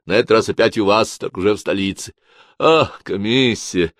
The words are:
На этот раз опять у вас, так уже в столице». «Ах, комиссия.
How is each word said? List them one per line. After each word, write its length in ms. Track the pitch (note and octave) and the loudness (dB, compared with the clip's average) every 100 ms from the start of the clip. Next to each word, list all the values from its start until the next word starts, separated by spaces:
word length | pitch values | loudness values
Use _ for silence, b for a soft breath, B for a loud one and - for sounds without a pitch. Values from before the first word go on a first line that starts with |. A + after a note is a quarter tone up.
| - | -2
На 60 | |
этот 180 | G#2 - | 0 4
раз 180 | A2 - | 2 2
опять 300 | G2 A2+ A2 | 0 0 2
у 60 | |
вас, 340 | G2 G#2+ A2 - | 2 2 0 -4
так 180 | - F#2 | -10 -2
уже 160 | G2 | -2
в 60 | G2+ | -2
столице». 560 | - G2 G2 F2+ - - b b b b | -2 -4 -4 -6 -12 -18 b b b b
«Ах, 440 | D3 D#3+ A#2+ - | 2 2 0 -6
комиссия. 880 | - F#2+ G#2 B2+ B2+ G2+ - F2+ E2 | -8 -6 -2 0 0 -2 -4 -2 -2